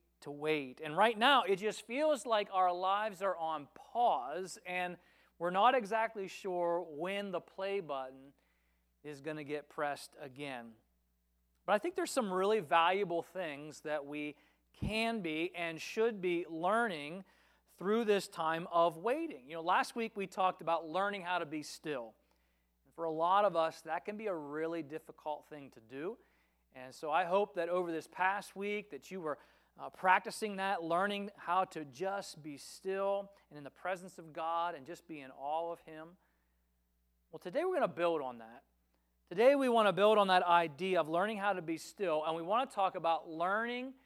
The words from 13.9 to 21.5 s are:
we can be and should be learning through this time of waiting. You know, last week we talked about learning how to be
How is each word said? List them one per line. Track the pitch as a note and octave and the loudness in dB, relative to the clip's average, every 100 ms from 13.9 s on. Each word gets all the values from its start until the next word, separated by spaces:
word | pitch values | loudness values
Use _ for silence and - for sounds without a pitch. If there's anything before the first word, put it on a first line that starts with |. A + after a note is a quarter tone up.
| D3+ C#3+ | -4 -4
we | D3 D3 - _ _ _ - | -6 -8 -10 _ _ _ -8
can | F#3 A3 A3+ A3+ | -2 0 0 -2
be | E3+ D#3 F3 | -2 -2 -4
and | F3 E3+ D#3+ | -4 -6 -6
should | - A3 A3+ G#3 | -6 0 0 2
be | F3+ F3 E3 | 0 0 -2
learning | D#3+ F3 A3 A#3 D#3 D3 F#3 - _ _ _ _ - | -2 2 2 2 -2 -6 -10 -14 _ _ _ _ -6
through | F3+ A3 G#3+ | 0 2 4
this | G3+ - | 2 0
time | - D#3+ E3 F3+ | -2 0 0 2
of | E3+ E3+ D#3+ | 4 4 4
waiting. | G#3 D4+ E4 C#3+ B2+ | 0 0 -4 -10 -12
You | E3 | -4
know, | |
last | E3 G#3+ C4+ A#3+ | 2 2 2 -2
week | A3+ G3+ | -4 -4
we | F#3+ | -4
talked | - F#3 F3+ | 2 2 2
about | D#3+ E3 E3 | -2 -2 0
learning | F3 G3+ G3+ | -2 -2 -2
how | F3 F3+ | -2 -2
to | |
be | D#3 | -2